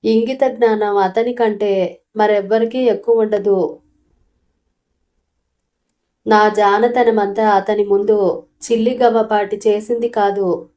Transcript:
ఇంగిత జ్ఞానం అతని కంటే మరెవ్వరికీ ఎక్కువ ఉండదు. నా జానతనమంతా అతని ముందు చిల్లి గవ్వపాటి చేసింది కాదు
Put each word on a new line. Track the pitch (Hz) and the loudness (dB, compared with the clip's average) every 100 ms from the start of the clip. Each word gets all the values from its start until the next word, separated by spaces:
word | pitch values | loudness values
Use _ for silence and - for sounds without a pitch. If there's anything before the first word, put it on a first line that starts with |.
ఇంగిత | 220 220 226 262 262 | 0 0 0 0 -2
జ్ఞానం | 226 233 214 208 202 | 2 0 2 0 0
అతని | 185 202 240 | 0 0 -4
కంటే | 240 226 202 208 196 180 - _ 214 | 0 -2 0 -2 -2 -2 -6 _ -2
మరెవ్వరికీ | 214 208 196 220 226 247 | 0 0 0 -2 0 0
ఎక్కువ | 247 202 - 226 | 0 0 0 0
ఉండదు. | 214 208 202 196 160 - _ _ _ _ _ _ _ _ _ _ _ _ _ _ _ _ _ _ _ _ _ _ _ _ 214 | 2 0 0 0 -2 -6 _ _ _ _ _ _ _ _ _ _ _ _ _ _ _ _ _ _ _ _ _ _ _ _ 0
నా | 214 214 | 4 4
జానతనమంతా | 208 202 208 233 247 233 214 202 202 214 | 2 2 2 0 2 2 2 -2 0 2
అతని | 196 190 208 202 | 2 0 -2 0
ముందు | 196 214 208 190 - - _ | 0 2 0 0 -2 -10 _
చిల్లి | - 226 226 247 | -2 0 0 2
గవ్వపాటి | 240 226 220 208 202 202 220 | 2 2 0 -2 -2 -2 -2
చేసింది | 208 214 233 233 | -2 -2 -4 -2
కాదు | 220 202 196 190 165 - | -2 -2 0 -2 -4 -8